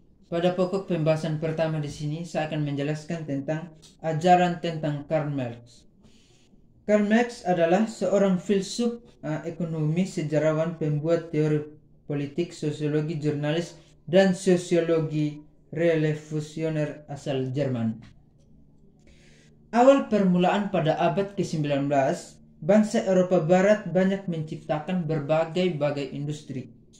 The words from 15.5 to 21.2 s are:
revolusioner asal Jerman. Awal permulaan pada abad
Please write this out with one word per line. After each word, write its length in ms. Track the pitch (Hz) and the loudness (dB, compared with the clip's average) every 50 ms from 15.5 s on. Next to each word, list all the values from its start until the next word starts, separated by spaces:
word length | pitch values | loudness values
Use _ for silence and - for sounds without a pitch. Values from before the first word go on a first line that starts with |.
| _ _ _ _ - | _ _ _ _ -4
revolusioner 1300 | 156 170 170 160 160 156 151 151 - - - 156 151 151 - - 160 160 160 156 151 151 143 - - - - | 0 2 2 2 2 2 0 0 -2 -6 -8 -6 -6 -6 -6 -8 -6 -4 -4 -2 -2 -2 -4 -6 -12 -14 -14
asal 400 | 143 - - 151 135 131 131 131 | -14 -10 -6 -4 -4 -2 -2 -2
Jerman. 480 | 127 139 139 127 127 117 113 110 110 - - - - - - _ _ _ _ _ - - - - - - - - _ _ _ - - - - - - - _ - - - - - 214 | -2 -2 -2 -2 -2 0 -2 -2 -2 -4 -12 -20 -20 -20 -20 _ _ _ _ _ -20 -20 -20 -20 -20 -20 -20 -20 _ _ _ -20 -20 -20 -20 -20 -20 -20 _ -20 -20 -20 -20 -2 4
Awal 320 | 233 247 269 277 269 - | 6 8 8 8 6 4
permulaan 640 | - 214 202 190 185 175 175 180 175 180 202 202 - | 0 0 2 4 4 4 4 2 2 2 0 -2 0
pada 240 | - 175 156 156 - - | -2 0 2 2 2 2
abad 320 | 175 165 160 190 | 2 0 2 0